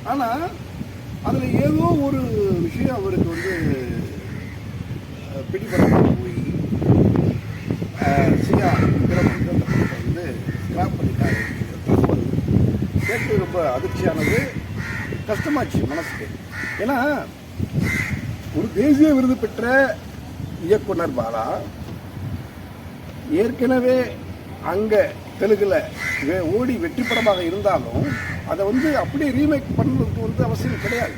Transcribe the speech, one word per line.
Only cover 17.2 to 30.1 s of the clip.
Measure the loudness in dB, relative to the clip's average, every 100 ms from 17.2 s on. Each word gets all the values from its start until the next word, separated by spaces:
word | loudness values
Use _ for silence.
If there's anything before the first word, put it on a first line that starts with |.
| -4 -12 -16 -8 -4 -2 0 -2 -2 -4 -6 -8 -6 -4
ஒரு | -2 0
தேசிய | 4 6 8
விருது | 6 4 2
பெற்ற | -2 -2 2 4 4 0 -8 -14 -14 -10 -10 -6 0
இயக்குனர் | 0 2 -2 0 0
பாலா | -2 -2 -2 -4 -6 -10 -12 -12 -12 -10 -8 -8 -10 -14 -14 -14 -14 -14 -14 -12 -2
ஏற்கனவே | 0 0 2 2 4 4 2 2 -6 -12 -14 -14 -10
அங்க | -4 -2 2 4 4 0 -14 -2
தெலுங்குல | 2 4 4 2 0 -6 -6 -2 0
வே-, | 0
ஓடி | 2 2 2 0
வெற்றி | -2 -2
படமாக | 0 2 2 2
இருந்தாலும், | 0 0 2 2 0 -2 -2 -2 -6 -6 -4
அதை | -2 0
வந்து | 2 2 2
அப்படியே | 0 0 0
ரீமேக் | 2 2 2 0 0
பண்றதுக்கு | 2 2 0